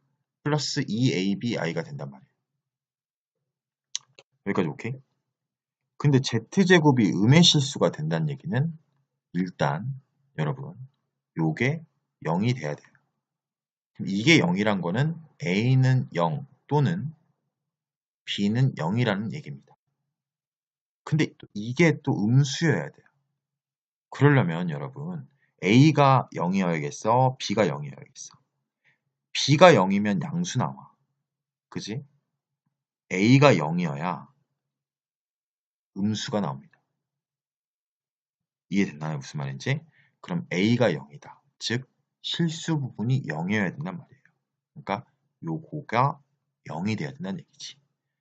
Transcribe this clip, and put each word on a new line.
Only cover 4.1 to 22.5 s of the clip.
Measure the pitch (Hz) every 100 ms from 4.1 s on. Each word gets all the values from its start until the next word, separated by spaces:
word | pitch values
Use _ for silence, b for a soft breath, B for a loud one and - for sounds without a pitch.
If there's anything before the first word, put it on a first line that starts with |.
| _ _ _ 98
여기까지 | 101 80
오케이? | 67 113 131 _ _ _ _ _ _ _ _ _ _
근데 | 147 131
제트 | 131 120 - 190
제곱이 | 185 180 151 123 95
음의 | 85 110 156
실수가 | 175 156 131 - -
된다는 | - 156 82 78
얘기는 | - - 117 165 156 _ _ _ _ _
일단 | 87 92 - 73 76 123 135 _ _ _ -
여러분 | 76 69 - - 131 _ _ _ _ -
요게 | 80 78 127 160 - _ _ _
영이 | 80 87 117
돼야 | 123 76 73
돼요. | _ _ _ _ _ _ _ _ _ _ _
그럼 | - -
이게 | 98 123 156
영이란 | - 92 107 98
거는 | 85 107 156 165 - _
A는 | 87 98 123 131 131 127 131
영 | 82 85 73 - _ -
또는 | 147 117 85 143 - _ _ _ _ _ _ _ _ _ _
B는 | - - 101 117 135
영이라는 | - 78 113 117 98 110
얘기입니다. | 78 78 69 _ _ _ _ _ _ _ _ _ _ _ _ _ _
근데 | - 151 - -
또 | -
이게 | 104 110 127 170 160
또 | 139 -
음수여야 | 104 131 139